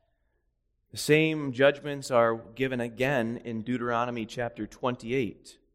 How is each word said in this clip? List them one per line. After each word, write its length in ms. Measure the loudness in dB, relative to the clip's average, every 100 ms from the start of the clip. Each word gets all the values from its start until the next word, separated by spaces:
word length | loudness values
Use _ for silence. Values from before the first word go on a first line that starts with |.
| _ _ _ _ _ _ _ _ _
The 60 | -8
same 540 | 4 4 4 0 -4
judgments 600 | 4 4 4 -4 -10 0
are 240 | 4 4 2
given 440 | -6 -4 -2 -2
again 640 | -4 -2 0 2 0 -4
in 200 | -6 -8
Deuteronomy 600 | -4 -4 0 0 -2 -4 -8
chapter 400 | -6 -8 -6 -10
twenty-eight. 920 | -4 -4 -4 -4 -2 -2 -6 -20 -20 _